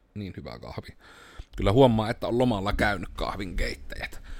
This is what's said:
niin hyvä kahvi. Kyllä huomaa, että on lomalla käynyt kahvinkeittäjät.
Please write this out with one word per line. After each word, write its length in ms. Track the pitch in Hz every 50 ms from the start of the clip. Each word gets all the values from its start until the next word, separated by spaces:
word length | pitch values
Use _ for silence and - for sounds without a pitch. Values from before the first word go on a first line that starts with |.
| _ _ _
niin 180 | 104 104 90 85
hyvä 220 | - 71 73 58 60
kahvi. 300 | 64 - - - - - - - - - - - - - - - - _ -
Kyllä 160 | - - 101
huomaa, 380 | 98 127 139 123 113 110 110 107
että 180 | 120 - - 90
on 100 | 110 120
lomalla 340 | 127 127 113 98 95 104
käynyt 360 | 101 - 120 107 101 87 90 - -
kahvinkeittäjät. 1040 | - - - - - 107 90 87 - - - - - - - - - - - - - - - -